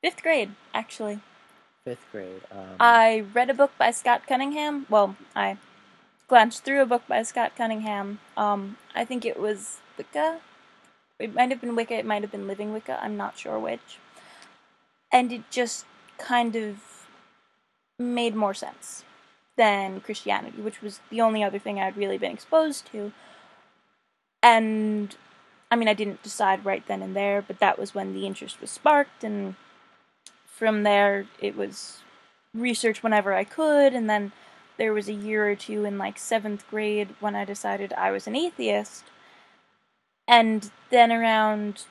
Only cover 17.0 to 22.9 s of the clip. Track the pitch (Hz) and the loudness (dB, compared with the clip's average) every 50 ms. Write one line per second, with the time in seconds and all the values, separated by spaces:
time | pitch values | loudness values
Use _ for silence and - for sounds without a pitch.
17 | - - - - _ _ _ _ _ _ _ _ _ _ _ _ _ _ _ _ | -20 -20 -20 -20 _ _ _ _ _ _ _ _ _ _ _ _ _ _ _ _
18 | 247 247 240 240 240 233 208 220 214 196 196 - - - - - - - - - | -6 -4 -2 -2 -2 -2 0 0 -2 -2 -2 -4 -10 -14 -14 -16 -18 -18 -18 -18
19 | - - - _ _ _ _ _ _ _ _ - 233 214 202 196 196 190 190 190 | -20 -20 -20 _ _ _ _ _ _ _ _ 4 4 4 4 2 -2 -4 -8 -10
20 | - - 214 - - 202 202 196 - - - - 208 214 - - - 208 196 - | -10 -10 -10 -8 -4 -2 -2 -2 -4 -8 -14 -10 -10 -10 -10 -10 -14 -14 -14 -14
21 | - - 220 226 233 226 220 214 208 196 196 202 - 220 208 196 190 190 196 202 | -18 -12 -2 2 2 2 4 2 0 -2 -2 -4 -8 -6 -6 -4 -4 -4 -4 -4
22 | 202 196 196 196 214 190 - 214 - - - 320 320 311 277 - - - | -4 -4 -2 -4 -4 -6 -6 -8 -8 2 2 2 2 2 -2 -8 -12 -12